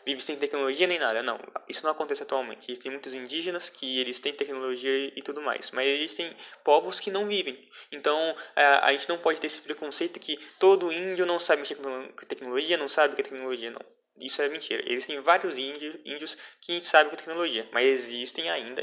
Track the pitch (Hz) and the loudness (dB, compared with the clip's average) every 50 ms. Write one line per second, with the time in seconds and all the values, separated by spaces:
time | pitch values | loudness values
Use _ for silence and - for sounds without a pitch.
0 | - 135 139 131 - - 151 139 147 143 156 143 135 135 - 156 180 180 180 160 | -6 -6 -4 -4 -4 -6 -2 -2 -2 -2 0 0 0 0 2 2 2 2 2 0
1 | 143 117 110 113 127 123 113 - - - - - - - - - - 156 156 - | 0 0 0 0 -2 -2 -4 -6 -8 -10 -10 -10 -8 -6 -8 -4 -2 -2 -2 -2
2 | 156 147 143 - 139 - 139 135 127 113 110 - - - 123 123 - 131 135 139 | -2 -4 -2 -4 -2 -2 -2 -2 -2 -4 -10 -14 -10 -10 -10 -8 -8 -10 -10 -8
3 | 135 139 131 131 127 123 143 165 165 185 175 175 175 - - - 135 131 127 127 | -10 -10 -10 -10 -10 -6 -6 -6 -4 -4 -6 -6 -8 -10 -12 -10 -8 -4 -2 -2
4 | 127 123 123 - - 147 143 - 143 139 135 131 131 131 127 123 131 135 135 135 | -2 -2 -4 -4 -4 -4 -2 -2 -4 -4 -4 -4 -4 -4 -4 -2 0 0 0 0
5 | 139 139 - 135 - - 143 151 147 131 113 113 - - - 127 131 139 139 147 | 0 -2 -8 -8 -8 -8 -8 -4 -2 -2 -2 -2 -6 -6 -4 0 2 2 2 2
6 | 156 160 - - 170 165 - - - - - - - 156 147 160 160 185 180 - | -2 -4 -4 -6 -8 -8 -8 -14 -18 -20 -16 -2 4 6 6 6 6 2 -4 -4
7 | - 202 190 196 208 208 208 190 160 143 127 - - _ - - - - 147 143 | -4 -2 -2 -2 -2 0 0 -2 -2 -2 -6 -10 -16 _ -20 -20 -16 -14 -12 -2
8 | - 151 147 156 165 160 156 - - - - 147 147 143 135 - - 131 139 139 | 0 0 2 2 2 0 -2 -4 -10 -4 4 6 8 8 8 8 6 4 2 2
9 | - - 170 170 - 165 156 - - 151 - - - 143 151 - 156 143 - - | 0 -2 -2 2 2 2 2 2 -2 -4 -4 -6 -6 -8 -8 -6 -6 -8 -4 -4
10 | 165 175 - - - - 151 - - - - - 185 190 196 190 180 170 160 170 | -4 -4 -4 -8 -8 -8 -8 -8 -8 -14 -2 6 8 8 8 8 6 0 -2 -2
11 | 185 190 185 175 180 175 175 170 - - 160 147 139 - 147 - 139 135 131 131 | -2 -4 0 0 2 2 2 0 4 2 2 2 2 -6 -8 -6 -6 -6 -6 -6
12 | 135 - - - - - 139 - 135 123 123 135 156 160 175 160 143 135 - 160 | -8 -12 -16 -18 -10 -10 -10 -8 -6 -2 -2 -2 2 2 0 0 0 0 4 4
13 | 151 143 143 - 135 - 139 131 131 131 127 117 113 117 117 - - - _ _ | 4 4 4 0 -4 -4 -4 -8 -6 -4 -4 -4 -6 -8 -10 -12 -16 -18 _ _
14 | _ _ _ - 127 135 - - 143 143 156 156 - - - - - - 123 127 | _ _ _ -14 -8 -6 -2 0 0 -2 -2 -4 -4 -4 -4 -4 -2 -2 -4 -4
15 | 123 - 151 139 131 160 175 185 190 180 143 127 135 135 147 147 151 151 156 - | -4 -6 -6 -2 4 4 4 4 4 -2 -4 -4 -6 -6 -6 -8 -10 -10 -10 -12
16 | - 139 139 147 151 - - - - - - _ - - 175 175 170 - - 156 | -12 -12 -10 -10 -8 -10 -10 -12 -14 -20 -20 _ -8 -6 -4 -2 0 6 8 8
17 | 151 147 160 - - 160 160 170 175 160 120 110 110 - - 120 127 135 135 127 | 8 8 2 -8 -8 -6 -2 -2 -2 0 0 -4 -4 -2 2 4 6 6 6 4
18 | 120 117 120 120 127 127 - - 160 165 165 143 113 117 131 - | 0 -4 -6 -6 -8 -8 -6 -6 -4 -2 -2 -4 -4 -6 -8 -8